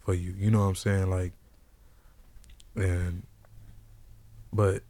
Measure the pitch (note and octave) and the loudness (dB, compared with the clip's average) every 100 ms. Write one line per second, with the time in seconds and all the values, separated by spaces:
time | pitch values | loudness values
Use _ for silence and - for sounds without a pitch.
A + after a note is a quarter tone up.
0 | - F2+ F2 F#2 G#2 A2 G2 F#2 G#2 G2 | -4 -2 -4 -2 2 4 2 0 0 2
1 | F#2 F#2 F#2 - - - - - - - | 2 0 -4 -8 -20 -20 -20 -20 -20 -20
2 | - - - - - - - A#2+ F#2+ F2+ | -20 -20 -20 -20 -20 -20 -12 -4 0 0
3 | F2+ F2+ - - - - - - - - | -2 -6 -12 -20 -20 -20 -20 -20 -20 -20
4 | - - - - - G#2+ G2+ F#2+ | -20 -20 -20 -20 -6 0 2 0